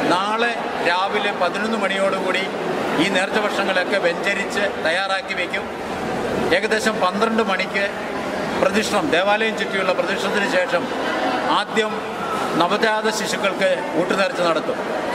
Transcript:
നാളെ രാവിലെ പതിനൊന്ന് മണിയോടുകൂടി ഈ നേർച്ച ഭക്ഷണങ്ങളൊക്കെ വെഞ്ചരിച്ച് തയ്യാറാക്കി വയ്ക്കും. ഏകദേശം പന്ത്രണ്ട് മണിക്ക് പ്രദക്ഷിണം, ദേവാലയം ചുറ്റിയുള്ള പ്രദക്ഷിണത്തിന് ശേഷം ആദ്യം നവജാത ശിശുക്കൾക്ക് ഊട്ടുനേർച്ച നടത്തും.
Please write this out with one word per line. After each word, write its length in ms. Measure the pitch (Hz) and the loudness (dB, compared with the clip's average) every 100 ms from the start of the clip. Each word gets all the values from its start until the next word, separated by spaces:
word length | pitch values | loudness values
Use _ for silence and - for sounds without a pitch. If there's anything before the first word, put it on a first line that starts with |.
| 262 | 2
നാളെ 400 | 175 202 220 240 226 - - 165 | 2 2 2 0 0 -4 -2 0
രാവിലെ 440 | 180 196 202 202 196 | 2 0 0 -2 0
പതിനൊന്ന് 360 | 175 196 214 226 | 0 0 -2 0
മണിയോടുകൂടി 640 | 190 196 196 190 185 185 196 - - - - - | 0 2 0 0 0 0 -2 -4 -4 -2 -2 0
ഈ 40 | 190 190 | 2 2
നേർച്ച 220 | 196 220 | 0 0
ഭക്ഷണങ്ങളൊക്കെ 540 | 208 - 196 185 175 202 175 | 0 0 0 0 2 2 0
വെഞ്ചരിച്ച് 580 | 170 196 196 190 196 202 - - | 0 -2 -2 -2 -2 -2 0 0
തയ്യാറാക്കി 480 | 175 196 190 190 185 | 0 0 -2 -2 -4
വയ്ക്കും. 260 | 175 190 - - - - - - - - - 170 | -2 -4 -6 -8 -6 -6 -4 -4 -2 -2 2 2
ഏകദേശം 380 | 208 214 220 208 | 2 2 0 2
പന്ത്രണ്ട് 380 | 180 196 226 220 202 | 0 2 2 2 2
മണിക്ക് 340 | 185 185 196 196 - - - - - - - | 0 0 -2 -2 -4 -6 -6 -4 -4 -4 0
പ്രദക്ഷിണം, 440 | 185 202 202 208 156 | 2 2 2 0 2
ദേവാലയം 400 | 156 196 214 220 196 | 2 4 2 2 0
ചുറ്റിയുള്ള 320 | 196 196 185 180 | -2 0 0 0
പ്രദക്ഷിണത്തിന് 500 | 175 190 196 202 196 180 | 0 0 0 0 2 2
ശേഷം 260 | 175 170 143 - - 107 131 - 131 170 | 2 0 0 -4 -2 0 0 0 0 0
ആദ്യം 340 | 208 220 214 214 - - - - - 151 | 2 0 0 -2 -6 -6 -4 -2 -2 2
നവജാത 480 | 175 202 220 214 220 214 | 2 4 4 2 0 0
ശിശുക്കൾക്ക് 520 | 196 180 196 180 190 175 - 160 | -2 0 0 2 2 2 0 0
ഊട്ടുനേർച്ച 400 | 175 180 190 180 175 | 2 2 2 2 2
നടത്തും. 300 | 156 - - - - - | 2 0 -4 -4 -4 -2